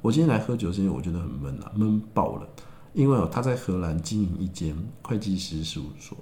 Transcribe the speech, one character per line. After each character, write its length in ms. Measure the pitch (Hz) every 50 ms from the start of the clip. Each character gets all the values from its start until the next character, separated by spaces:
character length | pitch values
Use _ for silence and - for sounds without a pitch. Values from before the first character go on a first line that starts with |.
我 120 | - 110 113
今 80 | 151
天 80 | 165 160
来 100 | 123 107
喝 180 | 107 - 123
酒 160 | 117 - 85 90
是 80 | 101
因 60 | 98
为 80 | 98 82
我 80 | 64 78
觉 80 | 87
得 80 | 85 87
很 100 | 85 -
闷 240 | 62 67 69 67 67 -
啊， 120 | - - -
闷 260 | 107 107 107 107 107 107 - -
爆 220 | - 95 - -
了。” 120 | - - - - - - - - - - - -
因 160 | - 139 135
为 60 | 139 120
哦， 100 | 90 80
他 120 | - 123 123
在 140 | 131 123
荷 220 | 123 - - 92 92
兰 220 | 90 82 80 82
经 220 | 80 - 110 107 104
营 160 | 90 85 80
一 80 | 95
间 300 | 92 92 - 85 80 76 80 90 113 - - -
会 160 | - 123 107
计 180 | - 101 95
师 280 | 92 92 - 82 78 80
事 160 | 80 - 80
务 60 | 71 73 73 -
所 180 | - - - -